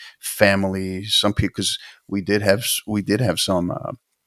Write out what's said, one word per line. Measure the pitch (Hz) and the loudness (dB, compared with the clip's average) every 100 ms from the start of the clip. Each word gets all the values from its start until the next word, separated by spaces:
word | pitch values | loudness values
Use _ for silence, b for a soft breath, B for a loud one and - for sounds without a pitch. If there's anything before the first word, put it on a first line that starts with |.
| B B | B B
family. | - - 101 98 98 95 95 92 | -8 2 4 4 0 -2 -4 -6
Some | 107 - 104 | -2 0 0
people, | - 101 - | 0 -2 -2
'cause | 92 - B B - | -4 -4 B B -6
we | 98 | -4
did | 87 101 | 0 2
have | 101 101 | 4 2
s-, | - - - | 2 -4 -2
we | 104 | -2
did | 95 107 | 2 2
have | 113 80 | 2 0
some, | - 92 87 | 0 0 0
uh, | - - - _ _ | -4 -8 -12 _ _